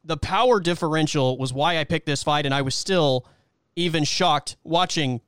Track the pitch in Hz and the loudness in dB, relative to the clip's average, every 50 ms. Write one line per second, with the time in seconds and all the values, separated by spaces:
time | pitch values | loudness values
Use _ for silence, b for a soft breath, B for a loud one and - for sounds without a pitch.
0 | _ 160 160 147 - - 185 202 240 254 240 202 165 170 175 - 175 160 156 156 | _ -6 -6 -6 -4 -2 0 2 4 4 4 4 2 0 -2 0 -2 0 0 0
1 | 156 - - 151 131 127 127 127 131 127 123 131 147 170 175 160 151 - 170 156 | 0 0 0 0 0 0 0 -2 -4 -6 -2 0 0 0 0 0 -2 -2 -4 -4
2 | - - 143 - - 156 147 147 147 139 135 143 139 131 - - - 196 190 180 | -2 -4 -4 -2 0 0 0 0 0 0 0 0 -2 -2 -4 -4 -2 0 2 2
3 | 156 139 131 123 b b b b b b b _ _ _ _ 170 175 175 160 160 | 4 2 2 0 b b b b b b b _ _ _ _ -4 -2 0 0 0
4 | 151 - - - 185 175 147 139 - - - _ _ 156 160 175 185 - - 170 | 0 0 0 2 2 2 2 0 -2 -8 -16 _ _ -2 0 0 0 0 0 -2
5 | 147 131 127 117 _ | 0 0 -2 -4 _